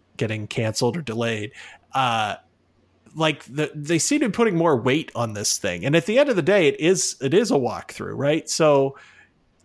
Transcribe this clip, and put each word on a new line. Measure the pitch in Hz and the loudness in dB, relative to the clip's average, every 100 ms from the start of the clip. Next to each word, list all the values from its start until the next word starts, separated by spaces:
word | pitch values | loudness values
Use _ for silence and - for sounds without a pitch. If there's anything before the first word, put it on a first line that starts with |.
| _ - | _ -6
getting | 110 110 107 | -4 -4 -6
canceled | - 110 - 131 175 | -4 -2 0 -2 -2
or | |
delayed, | 135 113 117 110 104 - - - _ | -6 -4 -2 -4 -8 -14 -20 -20 _
uh, | 131 127 113 104 - _ _ _ _ _ _ _ | -2 0 0 -2 -6 _ _ _ _ _ _ _
like, | 151 160 143 | -2 -2 -2
the, | - 139 151 | -8 -6 -6
they | 151 147 165 | -6 -2 -2
seem | - 294 | 0 0
to | 254 | 0
be | |
putting | 185 226 165 | 2 2 2
more | 165 127 | 2 2
weight | 123 147 - | 2 0 -2
on | - 117 | -6 -6
this | 104 104 - | -4 -4 -2
thing. | 98 87 110 | -4 -2 2
And | 165 | 2
at | |
the | 160 233 | 2 2
end | 294 | 2
of | 196 | 2
the | |
day, | 147 202 147 | 2 4 4
it | 139 | 2
is, | 160 185 - - | 2 2 0 -4
it | 135 | 0
is | 180 226 | 2 2
a | |
walkthrough, | 143 117 90 - - 95 107 | 0 -2 -6 -12 -12 -10 -2
right? | 139 160 - | 0 0 -2
So | - 156 143 135 - - - _ _ _ _ | 2 4 4 2 -4 -18 -20 _ _ _ _